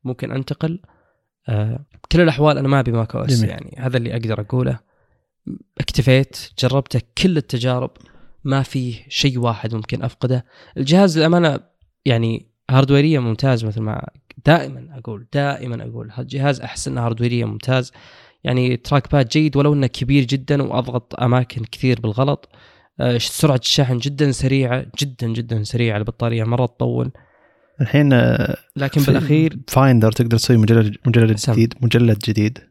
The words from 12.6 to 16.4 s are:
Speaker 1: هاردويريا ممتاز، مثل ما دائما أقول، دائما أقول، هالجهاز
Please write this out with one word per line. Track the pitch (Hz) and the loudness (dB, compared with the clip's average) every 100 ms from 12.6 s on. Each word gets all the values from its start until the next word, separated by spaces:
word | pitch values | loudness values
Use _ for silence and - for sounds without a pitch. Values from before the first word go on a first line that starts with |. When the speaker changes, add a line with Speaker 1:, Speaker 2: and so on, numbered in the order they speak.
| - | 0
Speaker 1:
هاردويريا | 131 135 139 151 151 | 2 4 4 4 0
ممتاز، | 120 110 135 120 | 0 -2 0 0
مثل | 110 107 | -2 -6
ما | 107 110 - _ _ - - | -6 -8 -12 _ _ -2 2
دائما | 165 135 127 131 139 | 2 0 -12 -16 -18
أقول، | 117 104 120 | -14 -14 -6
دائما | 143 143 139 123 117 | -4 -2 -4 -8 -10
أقول، | 113 117 107 | -10 -12 -12
هالجهاز | 123 123 135 | -12 -8 -2